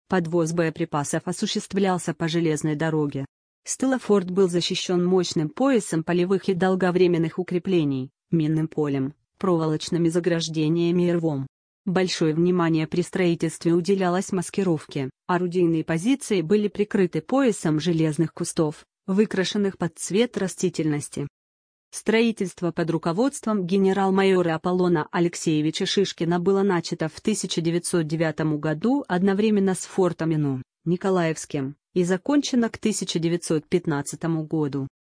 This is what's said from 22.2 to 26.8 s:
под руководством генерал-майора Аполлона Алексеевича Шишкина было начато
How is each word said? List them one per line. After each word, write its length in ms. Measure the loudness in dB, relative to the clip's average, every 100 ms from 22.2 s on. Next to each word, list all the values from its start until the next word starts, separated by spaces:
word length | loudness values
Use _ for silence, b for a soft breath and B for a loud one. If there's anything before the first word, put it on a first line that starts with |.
| 2 0 -6 -4 -4
под 200 | -2 -2
руководством 720 | -2 -2 0 -2 -2 -4 -2
генерал-майора 920 | 0 2 2 2 2 4 4 4 2 0
Аполлона 520 | 0 2 2 2 0
Алексеевича 760 | 0 0 0 0 2 0 -2 -2
Шишкина 520 | 0 0 -2 -2 0
было 240 | 2 2
начато 460 | 2 0